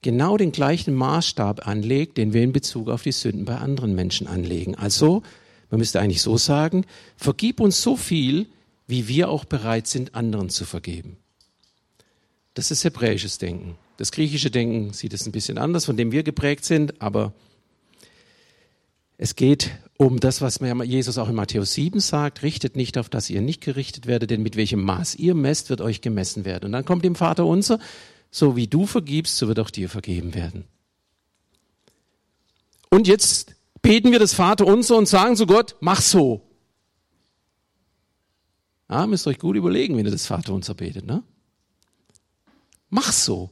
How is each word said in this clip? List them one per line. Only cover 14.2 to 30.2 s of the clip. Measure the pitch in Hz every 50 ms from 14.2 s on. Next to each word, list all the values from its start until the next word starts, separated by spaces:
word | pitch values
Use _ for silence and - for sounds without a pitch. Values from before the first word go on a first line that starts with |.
| 156 151 143 147 127 135
Denken | 117 127 117 117 113 113 107 101 101
sieht | - - 107 101
es | 98 - 110
ein |
bisschen | 101 110 104 - - 107
anders, | 123 151 175 170 156
von | - 131 110
dem | 120 117
wir | 113 147 160
geprägt | 151 - - - 143 143 143 -
sind, | - 170 156 151 147 - -
aber | - 107 101 107 107 107 101 _ _ _ _ _ _ _ _ _ _ _ _ _ - _ _ _ _ _ _ _ _ _ _ _ _ _ _ _ _ _ _ _ _ _ _ _
es | - 120 -
geht | - 131 131 143 139 - - - - - _ _ _
um | 139 131 127 123
das, | - 131 127 -
was | 143 131 113 -
mir | 139 127 120 123 123
Jesus | 120 127 131 127 127 117 127
auch | 117 110
in | 117
Matthäus | 113 101 - - 110 101 98 -
sieben | - 139 170 190 214
sagt, | 190 - - 147 147 147 - -
„Richtet | - 147 165 - - 127 - 135
nicht, | 127 - - 127
auf | 117 -
dass | - - 98 -
ihr | 95 98
nicht | 104 135 165 -
gerichtet | - - 131 135 135 - - - - 123
werdet, | 123 117 113 104
denn | 120 107 110
mit | 110 104
welchem | 107 110 104 - 104
Maß | 95 98 92 87 123 - -
ihr | - - 170 180
messt, | 160 139 135 151 151 - -
wird | 135 -
euch | 85 113 110 95
gemessen | - 123 110 101 92 87 - 107 95
werden.“ | 95 92 87 - 98
Und |
dann | 104 123 139
kommt | - 180 180 170
im | 185 175
Vater | - 175 165 170 - 175
unser, | 165 165 190 202 - 240 220 - - - - - - - _ _ _
„So | - - 160 143 127
wie | 120 120 107
du | - 156 190
vergibst, | 202 - 247 170 143 139 156 160 - - -
so | - 107
wird | 113 107
auch | 110 -
dir | - - 92 90
vergeben | - - 90 - 92 87